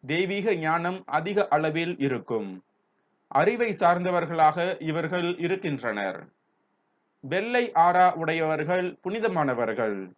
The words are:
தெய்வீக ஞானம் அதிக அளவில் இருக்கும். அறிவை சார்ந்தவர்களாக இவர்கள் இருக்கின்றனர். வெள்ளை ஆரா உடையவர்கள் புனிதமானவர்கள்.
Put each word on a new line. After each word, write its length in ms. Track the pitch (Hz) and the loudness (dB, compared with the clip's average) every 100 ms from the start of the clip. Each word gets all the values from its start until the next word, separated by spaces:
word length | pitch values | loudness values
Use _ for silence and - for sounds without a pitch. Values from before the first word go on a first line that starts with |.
| 127 | -4
தெய்வீக 480 | 160 185 196 208 185 | -2 -2 -2 -2 -2
ஞானம் 480 | 156 165 175 185 - | 0 0 -2 -6 -4
அதிக 420 | 151 165 202 202 | -4 0 0 2
அளவில் 500 | 151 156 160 165 - | 2 2 -2 -4 -2
இருக்கும். 640 | 135 123 - 117 101 92 _ _ _ _ _ _ _ | -2 -2 -4 -4 -4 -12 _ _ _ _ _ _ _
அறிவை 480 | 135 175 233 233 190 | 2 2 2 -2 2
சார்ந்தவர்களாக 1000 | 175 175 180 180 165 165 156 180 175 185 | 2 4 2 0 -2 4 4 4 -4 -4
இவர்கள் 560 | 160 160 160 180 175 175 | -4 -4 -2 -2 -2 -2
இருக்கின்றனர். 920 | 170 190 185 139 120 104 98 - - _ _ _ _ _ _ _ _ _ | -2 -2 -4 -4 -4 -4 -4 -6 -14 _ _ _ _ _ _ _ _ _
வெள்ளை 520 | 135 175 220 247 240 | -6 -4 0 -2 0
ஆரா 420 | 170 170 180 185 175 | 4 4 6 4 4
உடையவர்கள் 840 | 165 165 160 156 151 180 180 - | -2 0 0 -2 0 -2 -2 -6
புனிதமானவர்கள். 1080 | 185 220 220 180 143 120 113 107 110 101 92 | -6 -2 -2 0 0 0 -2 0 -2 -2 -8